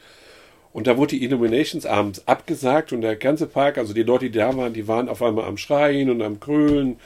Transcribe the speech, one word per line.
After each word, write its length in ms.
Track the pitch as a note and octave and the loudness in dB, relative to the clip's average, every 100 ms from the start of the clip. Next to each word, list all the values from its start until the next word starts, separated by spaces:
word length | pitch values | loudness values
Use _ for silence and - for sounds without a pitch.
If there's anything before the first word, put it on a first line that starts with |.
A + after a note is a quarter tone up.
| - - - - - _ _ | -20 -20 -20 -20 -20 _ _
Und 140 | - B2+ | -2 2
da 100 | A#2+ | 2
wurde 180 | D3 C3+ | 2 0
die 80 | |
Illuminations 600 | B2 C3 A#2 B2 D#3 D#3+ - | -2 0 2 0 -2 -4 -2
abends 420 | G#2 G#2 F#2 - | -2 -2 -4 -2
abgesagt 640 | - - C#3+ B2+ D3+ D#3 | -2 -4 -4 0 0 0
und 80 | B2 | -4
der 160 | A2 G#2+ | -2 -2
ganze 300 | C3 D#3 D3+ | 0 0 -2
Park, 320 | C#3 C#3+ C#3 | 0 0 0
also 140 | G#2+ | -2
die 80 | G#2+ | 0
Leute, 220 | A2+ B2 B2+ | 2 2 2
die 120 | A2 | 0
da 180 | A2+ C3 | 0 0
waren, 160 | B2 | -4
die 120 | A2+ G#2 | -4 -2
waren 200 | A2+ B2 | -2 -2
auf 140 | A2 | -2
einmal 220 | A#2+ G#2+ G#2 | -2 0 -4
am 100 | G#2 | -6
Schreien 540 | - C#3+ D3 C#3 C3 | -2 2 2 2 0
und 120 | A#2 | 0
am 160 | G#2+ G#2 | -2 -6
Grölen. 640 | - D3 D3 D3 C3+ B2 | -2 2 4 4 0 -4